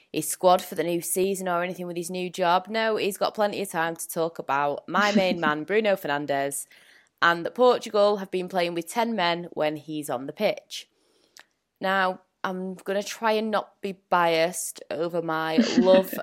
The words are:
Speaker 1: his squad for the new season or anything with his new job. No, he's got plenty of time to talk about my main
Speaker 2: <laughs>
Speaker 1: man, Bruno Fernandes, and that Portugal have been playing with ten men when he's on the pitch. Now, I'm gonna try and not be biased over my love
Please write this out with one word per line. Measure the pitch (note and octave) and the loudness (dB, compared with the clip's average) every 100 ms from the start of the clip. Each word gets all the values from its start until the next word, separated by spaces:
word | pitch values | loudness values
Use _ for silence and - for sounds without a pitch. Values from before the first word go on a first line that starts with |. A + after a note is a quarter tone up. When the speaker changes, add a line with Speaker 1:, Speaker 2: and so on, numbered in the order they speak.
| _ | _
Speaker 1:
his | - D#3 | -6 -6
squad | - F#3 F#3 | 2 4 4
for | - | 2
the | E3+ | -4
new | D#3+ E3+ | -2 -2
season | D#3+ F#3+ F#3+ F#3 F#3 | -2 0 0 0 -2
or | F3 | -2
anything | F3+ F3 F3+ | -2 -6 -8
with | F3 | -6
his | E3+ | -6
new | F#3 F3+ | -6 -6
job. | E3+ F3 F#3 F#3 | 0 2 2 2
No, | A3 A3 G#3+ | -2 0 0
he's | F3 G3 | -2 0
got | F#3+ | -2
plenty | - G#3 B2+ | 0 -2 -2
of | G3 | -4
time | E3+ E3 E3 | -2 -2 -4
to | - | -8
talk | F3 E3 E3 | -4 -4 -4
about | - C#3 D3 C#3+ - | -2 0 0 -2 -2
my | F3 G#3 | 0 2
main | G3+ F#3 F3 | 4 2 2
Speaker 2:
<laughs> | |
Speaker 1:
man, | D#3 D3+ | 0 0
Bruno | D3+ G#3 G#3+ F#3+ | 0 0 2 0
Fernandes, | D3 C#3+ D3 C#3 C#3 C#3+ - - - - _ - | 0 -4 -2 -2 -2 -4 -12 -18 -20 -20 _ 0
and | E3+ E3+ E3+ | 2 2 0
that | |
Portugal | - B3 G#3+ A#3 G#3 G#3 G#3 | 2 4 4 2 2 4 2
have | F#3+ | -2
been | F#3 F3+ | -6 -4
playing | F#3 F3 | -2 -2
with | E3+ E3+ | -2 -4
ten | A#3+ A#3 A3 | -2 -2 0
men | F3 E3+ F3 | 0 0 -4
when | - D3+ D3+ | -2 -2 -2
he's | D3+ D3+ D3 | -8 -8 -6
on | B2 C#3 | -6 -6
the | |
pitch. | - G#3 - - - - _ _ _ _ - - _ _ - | -2 -2 -2 -8 -16 -16 _ _ _ _ -20 -20 _ _ -6
Now, | F#3+ F#3+ F#3 F#3 _ _ | -2 0 0 -2 _ _
I'm | - F#3 F#3 F#3 | -6 -4 -8 -8
gonna | - G3 | -4 -4
try | G3+ - A3+ | -4 -4 0
and | A3 A3 | 0 0
not | G3+ - _ | -2 -4 _
be | G3+ F#3 - | -10 -10 0
biased | F3+ E3+ E3 E3 F3+ - - - | 2 4 4 2 -2 -10 -10 -10
over | - E3+ E3+ | -4 -4 -2
my | E3 D#3+ D#3+ D#3+ A3+ - | -2 -2 0 2 2 4
love | F#3 F#3 F#3+ - | 8 8 6 -4